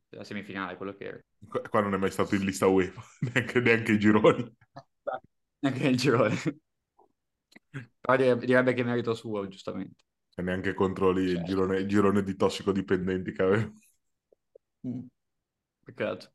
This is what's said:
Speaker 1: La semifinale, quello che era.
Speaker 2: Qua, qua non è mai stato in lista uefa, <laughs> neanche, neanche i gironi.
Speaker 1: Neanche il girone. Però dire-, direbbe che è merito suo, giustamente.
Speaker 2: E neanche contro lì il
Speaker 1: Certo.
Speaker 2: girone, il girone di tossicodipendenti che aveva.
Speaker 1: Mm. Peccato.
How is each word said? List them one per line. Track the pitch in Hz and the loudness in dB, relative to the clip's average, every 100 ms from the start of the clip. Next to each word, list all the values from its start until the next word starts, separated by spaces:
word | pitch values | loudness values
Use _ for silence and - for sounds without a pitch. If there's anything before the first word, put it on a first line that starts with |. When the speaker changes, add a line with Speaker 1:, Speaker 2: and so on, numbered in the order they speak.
| _ | _
Speaker 1:
La | - | -20
semifinale, | 104 104 98 95 92 92 | -14 -14 -10 -10 -10 -10
quello | 98 98 | -12 -12
che | |
era. | 98 - _ _ - | -14 -14 _ _ -10
Speaker 2:
Qua, | - | -8
qua | - 110 | -2 -2
non | 101 | 0
è | 95 | 0
mai | 95 | -2
stato | - 98 | -2 -2
in | 101 | 0
lista | 95 92 98 | -2 2 4
uefa, | 95 90 - - - | 4 2 -4 -20 -8
<laughs> | 123 | -4
neanche, | 123 117 123 | -2 0 0
neanche | 120 113 110 | 4 2 4
i | 104 | 4
gironi. | 104 107 165 - - _ _ - - _ - - _ _ _ - | 6 6 6 4 -4 _ _ -20 -20 _ -10 -10 _ _ _ -4
Speaker 1:
Neanche | 139 127 139 | -4 0 0
il | 127 | 2
girone. | 139 117 110 113 160 - _ _ _ _ _ _ _ _ _ - _ 135 120 _ | 2 4 2 0 -4 -8 _ _ _ _ _ _ _ _ _ -20 _ -16 -16 _
Però | - 131 | 0 4
dire-, | 127 120 | 4 2
direbbe | 123 127 127 | 2 2 4
che | 123 | 0
è | |
merito | 120 120 117 | -2 -2 -2
suo, | 113 117 104 98 | -4 -4 -6 -6
giustamente. | 95 - 98 - _ _ _ _ - | -10 -12 -10 -10 _ _ _ _ -8
Speaker 2:
E | |
neanche | 90 92 95 | -4 -2 -4
contro | 90 95 92 92 | 0 0 2 2
lì | 92 | 2
il | 92 | 0
Speaker 1:
Certo. | 87 | -2
Speaker 2:
girone, | 85 95 95 95 | -2 -2 0 -2
il | 98 | 0
girone | 104 98 101 | 2 4 2
di | 98 90 | -2 0
tossicodipendenti | 98 - 101 95 92 95 92 92 85 | 0 0 -2 -2 0 -2 0 -4 -6
che | - | -2
aveva. | 95 104 107 - _ _ _ _ _ _ _ - _ _ 247 | 2 2 0 -10 _ _ _ _ _ _ _ -20 _ _ -10
Speaker 1:
Mm. | 247 254 _ _ _ _ _ _ _ | -10 -12 _ _ _ _ _ _ _
Peccato. | - 117 104 101 - | -20 -8 -6 -6 -12